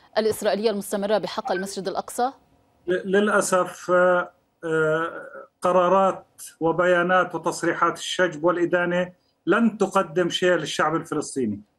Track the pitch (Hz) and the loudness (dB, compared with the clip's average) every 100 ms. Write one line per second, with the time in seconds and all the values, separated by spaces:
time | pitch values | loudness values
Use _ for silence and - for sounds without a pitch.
0 | _ - 220 214 208 196 220 202 190 202 | _ -2 0 0 0 0 0 -2 -4 -4
1 | 196 208 160 - - 185 196 - 185 175 | 0 0 -2 -8 -4 -4 -4 -8 -8 -6
2 | - - 254 - _ _ _ _ - 185 | -8 -4 -4 -6 _ _ _ _ -4 -4
3 | 196 190 214 208 185 185 175 - - 180 | 0 2 2 2 2 0 0 -4 0 4
4 | 180 180 175 _ _ _ 165 160 156 160 | 4 4 0 _ _ _ -4 0 2 0
5 | 165 165 - - - _ 180 180 175 190 | -2 -8 -16 -18 -20 _ 2 4 4 4
6 | 190 - - - - - 160 160 180 180 | 4 0 -10 -20 -20 -4 -2 2 4 4
7 | 175 185 170 160 160 - 165 - 170 151 | 4 2 2 -2 -6 -2 -2 0 0 -2
8 | - - 180 151 165 175 170 175 175 175 | -6 0 0 0 0 0 0 0 0 0
9 | 180 - _ _ - 202 233 202 190 196 | -2 -6 _ _ 0 2 2 2 0 0
10 | 185 160 175 - 180 175 147 - 156 160 | 0 0 -2 0 2 2 0 -2 0 0
11 | 151 151 139 139 117 104 - | -4 -6 -6 -4 -4 -4 -12